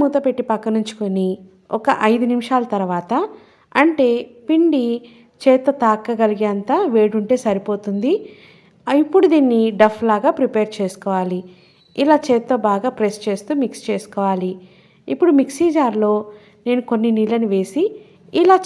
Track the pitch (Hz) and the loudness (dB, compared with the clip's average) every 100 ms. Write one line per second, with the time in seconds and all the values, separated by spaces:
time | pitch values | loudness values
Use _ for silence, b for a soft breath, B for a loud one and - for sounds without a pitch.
0 | 285 277 269 247 233 214 220 220 220 - | 4 0 -2 -2 -4 -4 -2 -4 -4 -6
1 | 202 190 185 190 - _ - 226 - - | -6 -2 -2 -4 -10 _ -10 -4 -2 0
2 | 214 233 240 240 233 254 226 202 185 175 | 2 2 0 -2 -2 -2 -2 -4 -2 -4
3 | 175 247 427 B B B B 247 311 311 | -4 -4 -4 B B B B 0 2 2
4 | 247 233 - - - 320 339 294 233 233 | 0 0 -4 -10 -2 2 2 2 0 -4
5 | - B B B 269 262 262 277 233 214 | -8 B B B 2 4 2 0 0 0
6 | 214 220 220 208 208 202 202 311 370 226 | -2 0 0 0 -2 -2 -2 -2 2 2
7 | 214 214 208 254 233 196 196 202 202 202 | 2 0 -2 -2 0 -4 -4 -6 -6 -4
8 | 247 415 B B B B B B - 277 | -2 -2 B B B B B B -2 0
9 | 302 381 330 311 262 233 226 196 214 214 | 2 4 4 4 4 2 2 4 2 2
10 | 226 208 262 330 254 226 214 214 185 - | -2 0 0 0 0 0 -2 -2 -6 -6
11 | 196 190 185 180 185 B B B B - | -4 -4 -2 -6 -8 B B B B -2
12 | 277 302 294 233 233 247 214 202 254 254 | 2 2 2 0 0 -2 0 0 -2 -2
13 | 208 208 214 196 - 294 247 - - 196 | -4 -4 -6 -6 -4 -2 -4 -6 -8 -8
14 | - - 196 185 185 185 b b b b | -6 -4 -2 -2 -4 -8 b b b b
15 | b 269 349 277 269 - 339 311 254 214 | b -2 2 4 2 0 0 2 0 0
16 | 208 214 214 B B B 240 247 240 226 | 0 0 -4 B B B -4 -2 -2 -2
17 | 233 220 214 233 220 196 190 285 415 - | 0 0 0 0 0 -2 -2 -2 -2 -4
18 | B B B - 359 370 | B B B 2 4 4